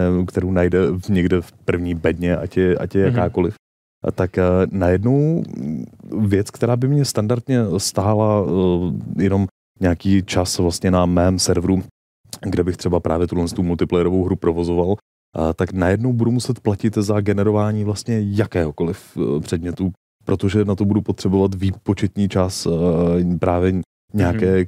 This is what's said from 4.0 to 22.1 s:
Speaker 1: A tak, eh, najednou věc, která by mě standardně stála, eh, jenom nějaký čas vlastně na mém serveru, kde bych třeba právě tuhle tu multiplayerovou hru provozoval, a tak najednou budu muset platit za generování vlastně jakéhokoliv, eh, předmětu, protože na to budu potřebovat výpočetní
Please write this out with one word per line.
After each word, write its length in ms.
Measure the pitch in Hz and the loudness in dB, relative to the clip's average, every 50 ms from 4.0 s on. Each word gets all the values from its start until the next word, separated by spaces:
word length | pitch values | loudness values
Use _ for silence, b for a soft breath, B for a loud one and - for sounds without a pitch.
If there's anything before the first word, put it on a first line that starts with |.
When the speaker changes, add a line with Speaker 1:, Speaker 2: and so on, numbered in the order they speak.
| - | -6
Speaker 1:
A 60 | - | -4
tak, 280 | - - 92 92 - 98 | -2 -2 -2 -2 0 0
eh, 40 | 92 90 90 92 95 - | 2 2 4 2 2 0
najednou 720 | - 98 90 87 90 92 101 120 131 143 147 156 165 170 - - - - - 73 80 - - - - - - - - 98 | 0 0 0 2 2 2 2 2 2 2 2 0 0 -2 -4 -6 -8 -8 -8 -8 -8 -8 -10 -12 -16 -20 -14 -8 -4 -2
věc, 320 | 110 101 101 95 104 - | 0 2 2 0 0 -2
která 260 | - - - 113 123 | -4 -2 0 0 0
by 120 | 120 127 131 | 0 0 2
mě 160 | 147 147 139 | 2 2 0
standardně 540 | - - 117 107 107 123 120 - - 131 123 117 101 80 98 | 0 0 -2 0 0 0 -2 -2 0 0 0 2 0 0 -2
stála, 680 | - - - - 98 104 107 107 110 107 107 104 95 67 82 95 92 92 90 87 90 90 - 52 - - - - | -2 -2 -2 -2 0 2 2 2 2 2 2 2 2 2 2 2 2 2 2 2 0 -2 -4 -6 -6 -6 -4 0
eh, 40 | 98 | 0
jenom 240 | 98 95 98 98 92 - _ _ _ _ _ | 2 2 2 0 -2 -4 _ _ _ _ _
nějaký 420 | 95 90 87 - - 98 98 98 90 | 0 0 0 0 2 2 2 2 2
čas 320 | - - 92 90 90 - - | 0 -2 -2 -2 0 -2 0
vlastně 320 | 90 85 82 - - 95 | 0 0 0 0 0 2
na 160 | 92 90 90 | 2 2 2
mém 320 | 87 87 85 87 92 92 90 | 2 2 2 2 2 2 0
serveru, 440 | - - 90 90 85 92 95 92 95 - - _ _ _ _ _ _ _ - - - | 0 0 0 0 2 0 0 0 -2 -4 -12 _ _ _ _ _ _ _ -18 -10 -6
kde 180 | 98 90 - 87 | -4 -2 0 0
bych 120 | 90 90 | -2 -2
třeba 240 | - - 92 87 85 | -4 -4 -2 -2 0
právě 260 | - - 80 85 90 | 0 -2 -2 -2 -2
tuhle 220 | 82 - 87 85 85 | -2 -2 -2 -4 -2
tu 140 | - - 92 | -2 -2 -2
multiplayerovou 640 | 85 85 82 90 78 - 87 85 87 92 92 90 | -2 -2 -2 -2 0 0 0 2 2 0 0 0
hru 120 | 90 95 | 0 -2
provozoval, 600 | 90 - 85 82 85 87 85 87 87 87 90 101 104 - _ _ _ _ _ - | 0 0 -2 0 0 -2 -2 0 0 0 0 -2 -4 -6 _ _ _ _ _ -6
a 160 | - 80 80 82 | -2 -2 -2 0
tak 200 | - 92 90 90 | -2 -4 -2 -2
najednou 400 | 92 85 87 98 104 117 127 123 | 0 2 2 2 2 0 0 0
budu 180 | 117 113 117 | 0 2 0
muset 300 | 120 123 - - 123 - | 0 0 -2 -4 -6 -2
platit 340 | - 110 101 98 - 113 104 | -2 -2 -2 0 -2 -2 0
za 260 | 110 104 98 107 104 | 0 0 0 0 0
generování 640 | 101 104 101 101 101 107 104 104 104 107 107 107 104 | 0 0 0 2 2 2 2 2 0 0 -2 -2 -2
vlastně 340 | 104 104 101 - - 117 110 104 | -4 -4 -6 -4 -4 -2 -2 -2
jakéhokoliv, 920 | 101 101 101 - - - 92 82 76 73 - 87 82 92 - - - - | -2 0 -2 -2 0 0 -2 -2 -2 -2 -2 -4 -4 -4 -6 -12 -12 -6
eh, 240 | - 80 58 69 76 | -4 -2 -2 -2 -2
předmětu, 520 | - - - 85 85 90 85 - 95 92 87 - _ _ _ _ _ | -2 -4 -4 -4 -4 -6 -6 -4 -4 -4 -6 -8 _ _ _ _ _
protože 400 | - 98 90 - 98 92 107 104 | -4 -2 0 0 0 2 2 2
na 100 | 101 101 | 2 0
to 100 | 90 104 | 0 0
budu 160 | 98 104 104 98 | 2 2 0 0
potřebovat 520 | - 98 - - 101 92 98 98 98 95 | -2 -4 -2 -2 0 2 4 2 2 0
výpočetní 720 | 92 95 98 92 - - - 101 - 113 98 | 0 -2 -2 -2 -2 -2 -2 -2 0 -2 -2